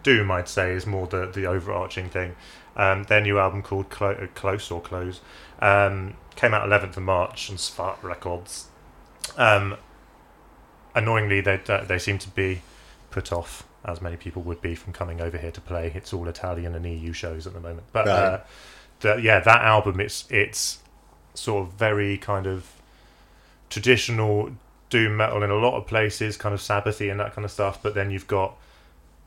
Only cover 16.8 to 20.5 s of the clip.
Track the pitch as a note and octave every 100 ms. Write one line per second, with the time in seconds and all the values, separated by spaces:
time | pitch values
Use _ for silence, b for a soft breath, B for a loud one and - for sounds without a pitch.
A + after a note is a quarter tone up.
16.8 | E2+ E2 E2 E2 F2 D#2+ F2+ F2+ E2+ E2+
17.8 | - A2+ G#2 G2 G2 F#2+ - b b b
18.8 | b - G#2+ A2 A2 G2+ A2+ A#2 A2 A2
19.8 | G2+ F2+ - - - G#2 G#2